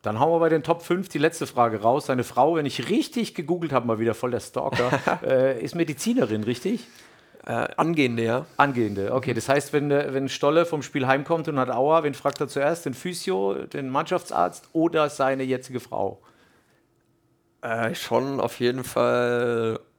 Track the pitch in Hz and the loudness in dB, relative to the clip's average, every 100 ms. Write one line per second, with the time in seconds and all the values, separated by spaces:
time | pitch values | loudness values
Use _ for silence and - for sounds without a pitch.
0 | 107 107 147 165 165 160 160 165 - 180 | -2 2 4 4 4 2 2 -2 0 -2
1 | 185 151 160 165 139 - 117 110 110 139 | -2 0 0 0 -4 2 2 4 2 2
2 | 143 127 113 - 143 165 143 - 120 233 | 2 -2 0 4 4 4 -2 -4 0 0
3 | - 240 220 - 147 175 165 131 117 110 | 0 -2 -4 -4 -2 -2 2 0 0 0
4 | 117 107 127 120 - 127 143 123 123 135 | 0 0 -2 -4 -6 -4 -2 0 0 0
5 | - - - 131 131 123 147 170 165 127 | 0 -2 2 2 2 0 -6 -4 -4 -2
6 | 220 240 120 107 107 120 185 247 - - | -2 0 0 0 -2 -2 -2 -4 -6 -20
7 | - - _ - - 117 - - 160 165 | -20 -20 _ -18 -6 -4 -4 -2 0 2
8 | 127 117 113 123 156 - 143 123 107 98 | 2 2 0 0 -4 2 2 4 0 0
9 | 98 127 127 113 - 139 139 151 147 143 | -2 -2 0 -4 2 0 2 -2 2 0
10 | 143 135 135 - 143 156 170 151 131 147 | 0 -2 -4 0 2 4 2 -2 -4 -2
11 | 127 135 147 165 160 143 127 120 139 165 | 2 2 2 -2 0 -2 0 2 4 4
12 | 147 131 147 - 143 143 143 170 151 120 | 2 -2 -4 -2 -4 0 0 -2 -6 -8
13 | 180 175 - 185 196 196 - 143 135 135 | -8 -6 -4 -2 -2 -4 -6 -8 -4 -4
14 | 160 180 - - 90 - - 165 165 160 | -2 -4 -2 0 0 -2 -6 0 2 2
15 | 147 147 135 135 131 127 131 123 - - | 0 0 0 0 -2 -4 -4 -10 -8 -4
16 | 98 - _ _ _ _ _ _ _ _ | -4 -6 _ _ _ _ _ _ _ _
17 | _ _ _ _ _ _ 120 113 113 - | _ _ _ _ _ _ -6 -2 -2 -4
18 | - 117 135 139 98 - 123 131 123 - | 0 0 0 -2 -2 0 0 0 -4 0
19 | 120 123 123 120 123 117 113 110 - | 2 2 2 0 0 0 -2 -4 -10